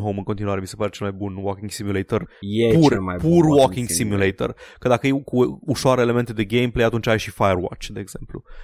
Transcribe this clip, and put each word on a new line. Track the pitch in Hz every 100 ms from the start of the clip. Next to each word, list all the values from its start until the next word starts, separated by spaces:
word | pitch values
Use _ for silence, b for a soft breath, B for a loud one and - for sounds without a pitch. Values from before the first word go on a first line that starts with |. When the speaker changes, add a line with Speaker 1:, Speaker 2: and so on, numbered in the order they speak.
| 104
Speaker 1:
Home | 101
în |
continuare | 98 101 104 95
mi | 95
se | 104
pare | 104
cel | - 101
mai | 98
bun | 101 95
walking | 98 98 104
simulator. | - 101 95 98 107 87 b
Speaker 2:
E | 101 107 117 165
Speaker 1:
Pur, | 147
Speaker 2:
cel | 110
mai | 92 90
Speaker 1:
pur | 156
Speaker 2:
bun | 170
Speaker 1:
walking | 156 143
Speaker 2:
walking | 131 95 120
Speaker 1:
simulator. | - 110 101 98 98 120 - B -
Că | 127
dacă | 120 135
e |
cu | 139 - 123 123 -
ușoare | - 117 135 127
elemente | 120 120 120
de | 107
gameplay, | 104 117 123 117 113
atunci | 117 113
ai | 110
și | -
Firewatch, | - 101 90 87 - -
de | 104
exemplu. | 95 - - - b b